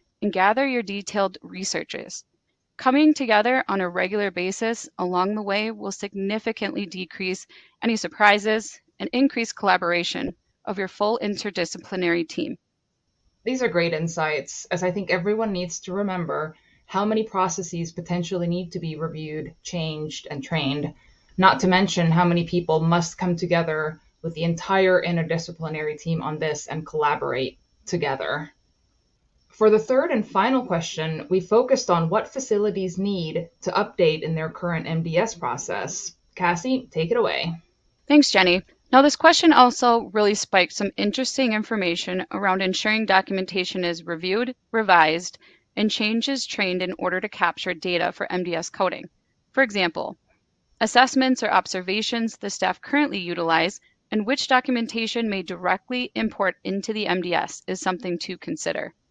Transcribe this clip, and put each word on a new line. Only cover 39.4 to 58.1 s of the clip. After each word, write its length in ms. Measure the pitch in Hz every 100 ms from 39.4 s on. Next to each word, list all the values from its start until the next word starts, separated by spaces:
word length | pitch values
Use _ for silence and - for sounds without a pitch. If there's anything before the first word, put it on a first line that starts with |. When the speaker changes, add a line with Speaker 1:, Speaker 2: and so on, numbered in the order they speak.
| 339
Speaker 1:
also 580 | 285 247 - 247 233 214
really 220 | 208 208
spiked 380 | 208 - 190 175
some 200 | - 202 -
interesting 560 | 202 226 254 - 254
information 720 | 214 208 220 175 170 - 185 180
around 320 | 196 196 185
ensuring 420 | 190 196 214 220
documentation 800 | 208 190 - 190 185 185 185 190
is 220 | 175 170 170
reviewed, 480 | 165 180 202 247 - _
revised, 640 | 226 202 175 156 165 180 - _ _ _ -
and 140 | 214
changes 560 | - 214 226 247 269 -
trained 340 | - 190 180
in 140 | 185 170
order 220 | 185 185
to 80 | 208
capture 460 | - 175 - 185
data 380 | 175 185 175 170
for 180 | - -
M 120 | 185
D 100 | 175
S 160 | 165 180
coding. 380 | - 185 - - _ _ _ _
For 100 | -
example, 540 | 254 202 175 - - - _ _ _ _ _ _
assessments 600 | 220 240 254 262 262 254
or 80 | 208
observations 840 | 185 - 185 180 208 208 233 226 -
the 140 | 202
staff 300 | - 185 185
currently 380 | - 285 294 196
utilize 640 | 175 170 165 165 170 - _ _ _
and 120 | 214
which 220 | 208 277 -
documentation 840 | 254 262 247 226 226 226 233 226
may 140 | 190
directly 680 | 190 175 180 185 - 247 247
import 400 | 226 220 - 190 -
into 300 | 190 196 208
the 160 | 214 185
M 140 | 180
D 120 | 175
S 280 | 165 156 - -
is 140 | 185
something 380 | 190 180 180